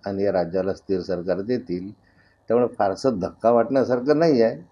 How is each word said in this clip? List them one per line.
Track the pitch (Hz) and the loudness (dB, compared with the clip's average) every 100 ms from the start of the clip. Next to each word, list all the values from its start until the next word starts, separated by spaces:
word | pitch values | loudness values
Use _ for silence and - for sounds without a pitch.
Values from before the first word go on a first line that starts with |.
| 98 | -6
आणि | 98 | -2
या | 101 | 0
राज्याला | 92 85 92 92 | 0 0 -2 -2
स्थिर | 92 - 95 | -4 -4 -4
सरकार | 87 90 87 90 | -2 -4 -2 -2
देतील, | 104 123 - 87 95 107 _ _ _ _ - | -2 -4 -4 -8 -8 -14 _ _ _ _ -2
त्यामुळे | 113 123 - | 0 0 0
फारसं | 101 95 135 107 | -2 0 -2 -2
धक्का | 90 - 113 | -4 -2 2
वाटण्यासारखं | 120 117 135 113 123 127 147 | 2 2 0 0 0 2 2
नाही | 165 131 | 4 4
आहे. | 113 143 175 | 2 0 -12